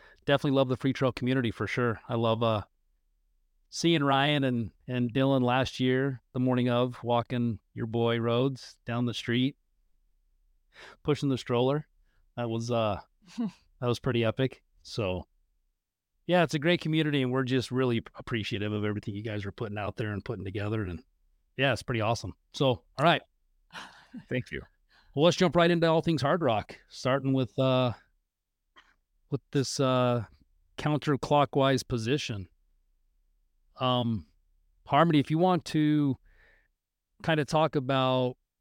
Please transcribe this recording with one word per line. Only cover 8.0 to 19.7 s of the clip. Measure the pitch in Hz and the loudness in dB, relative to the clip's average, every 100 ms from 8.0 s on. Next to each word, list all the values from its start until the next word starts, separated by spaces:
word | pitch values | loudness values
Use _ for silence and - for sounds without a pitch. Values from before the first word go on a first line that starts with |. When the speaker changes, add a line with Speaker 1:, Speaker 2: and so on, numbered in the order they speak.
| 117 117 | 0 2
Speaker 1:
Rhodes | 117 117 139 131 - - - | 0 2 0 -2 -12 -16 -6
down | 117 120 | -4 -2
the | |
street, | - - 120 131 - _ _ _ _ _ _ _ _ _ _ _ - - - | -4 -2 0 0 -2 _ _ _ _ _ _ _ _ _ _ _ -20 -20 -8
pushing | 151 139 143 | -4 -2 0
the | 123 | -2
stroller. | - 120 127 147 - _ _ _ _ - | -2 0 0 -2 -6 _ _ _ _ -8
That | 117 | -6
was, | 117 117 | -4 -2
uh, | 117 107 101 - _ | 0 0 -2 -8 _
Speaker 2:
<laughs> | _ - | _ -8
Speaker 1:
that | 214 - _ _ | -8 -10 _ _
was | 123 117 | -4 -2
pretty | 135 117 | -2 0
epic. | 113 - 131 - _ _ | 0 0 -2 -4 _ _
So, | - - 95 90 - _ _ _ _ _ _ _ _ _ - | -12 -6 -4 -6 -10 _ _ _ _ _ _ _ _ _ 0
yeah, | 180 | 2
it's | 156 | 2
a | 156 | 2
great | 160 175 | 2 0
community, | 156 156 151 143 | 2 0 2 0
and | 127 | 0
we're | 131 | 0
just | 127 131 - | 0 0 0
really | 123 127 113 - - | 0 0 0 -4 -12
appreciative | - 117 98 110 104 | -8 -6 -4 -4 -4
of | 104 104 | -2 -2
everything | 104 113 | -4 -6
you | 104 | -8
guys | 110 104 98 | -6 -6 -8
are | |
putting | - 110 | -8 -8